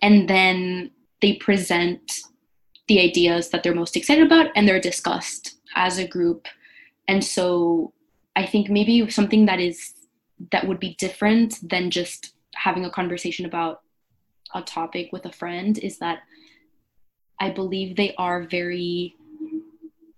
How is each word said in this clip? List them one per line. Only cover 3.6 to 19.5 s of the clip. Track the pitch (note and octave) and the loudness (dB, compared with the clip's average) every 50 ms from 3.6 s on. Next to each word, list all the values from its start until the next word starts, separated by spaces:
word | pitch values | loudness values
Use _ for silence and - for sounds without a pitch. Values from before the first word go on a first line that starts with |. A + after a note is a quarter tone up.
| - | 0
they're | F3 E3 | 0 0
most | E3+ E3+ - - | 0 -2 -2 -4
excited | F3 - - D4 D#4 D#4+ | -6 2 4 6 6 8
about, | D#4 E4 E4 D#4 - - | 8 8 6 6 4 2
and | G#3 G#3 | 4 4
they're | G#3 F#3+ F#3+ | 6 4 4
discussed | - F3 - - - F3 - - - - - - - - - _ _ _ - | 0 -2 -4 -4 -4 -4 -4 -4 -6 -10 -12 -12 -14 -16 -18 _ _ _ -2
as | - F#3 F#3 F3+ F#3+ | -2 -2 0 -2 -4
a | F#3 F3+ | -6 -6
group. | - F3+ E3+ E3+ E3 - _ - - _ _ - _ - - - _ _ - | -2 0 0 0 0 -2 _ -20 -20 _ _ -20 _ -20 -20 -20 _ _ -4
And | - G3 G3 F#3 | 0 0 0 0
so | - - F#3+ F3+ F3+ F3 F3 E3+ E3+ E3+ E3 D#3 - _ _ _ _ _ _ _ _ - | -2 -2 -2 0 0 0 0 2 2 2 0 -2 -4 _ _ _ _ _ _ _ _ -4
I | F#3 F#3+ | -4 -4
think | - - G#3 G3+ G3+ | 0 0 0 0 2
maybe | G#3 G3+ G#3 A3 A#3 A#3+ A3 A3 | 2 2 2 4 4 2 2 2
something | - G#3+ G3+ G#3 G#3+ G#3+ G#3+ | 0 0 0 2 6 4 6
that | G3 F#3 F3+ | 6 4 2
is, | F3+ F3 E3 - - - - _ _ _ _ _ _ _ _ _ F3 - | 0 -2 -4 -6 -14 -18 -20 _ _ _ _ _ _ _ _ _ -8 -4
that | G3 F3+ - | -2 -2 -2
would | F#3+ F#3 F#3 | -2 -4 -4
be | F#3+ F3 - - | -6 -10 -8 -6
different | F#3+ F#3 - - G#3 G#3+ A3 A#3 A#3 A3 - - F3 E3+ | -6 -6 -4 -2 0 2 4 4 2 2 -2 -10 -8 -4
than | F#3 F3+ F3+ F3+ | -4 -2 -2 -2
just | - F3+ F3 - - - - - _ _ _ _ - | -2 -4 -6 -6 -10 -16 -18 -20 _ _ _ _ -14
having | - - F#3+ E3+ F3+ F#3 | -4 -4 -2 -2 -2 -6
a | F3 | -6
conversation | - F#3+ F3+ F3 F3 F3 - F3 E3+ - F3+ | -6 -4 -4 -4 -4 -6 -6 -8 -8 -6 -8
about | E3 E3+ E3+ E3 D#3+ - - _ _ _ _ _ _ _ _ _ _ _ _ _ - - | -8 -6 -6 -6 -6 -6 -10 _ _ _ _ _ _ _ _ _ _ _ _ _ -14 -12
a | F#3 F3+ | -12 -12
topic | - - E3 E3 E3 - F3+ F3 - F#3 | -10 -8 -8 -8 -8 -8 -10 -10 -10 -12
with | F#3 - | -14 -14
a | F3 - | -14 -14
friend | - E3+ F3 F3 F3+ F#3+ G#3 G#3+ - | -12 -10 -8 -8 -6 -2 -2 -2 -2
is | - G3 - - | -4 -10 -10 -8
that | E3+ E3+ E3 - _ _ _ _ _ _ _ _ _ _ _ _ _ _ _ _ _ _ _ _ _ _ _ - | -8 -8 -8 -8 _ _ _ _ _ _ _ _ _ _ _ _ _ _ _ _ _ _ _ _ _ _ _ -6
I | G3 F#3+ | -6 -6
believe | - G3 F#3+ F#3 F#3+ F#3+ F#3+ F#3 F3+ | -4 -6 -6 -6 -4 -6 -6 -6 -2
they | G#3 G3+ F#3+ - - | -2 -2 -2 -2 -4
are | F3+ F3+ F3 F3 E3+ | -4 -2 -2 -4 -6
very | E3 F#3 F3 F3 F3 F3 F3+ F3 F3 F3 F3 F3 F3 _ _ _ _ - D4+ D#4 - | -4 -6 -4 -4 -4 -6 -6 -4 -4 -4 -4 -6 -8 _ _ _ _ -16 -16 -14 -10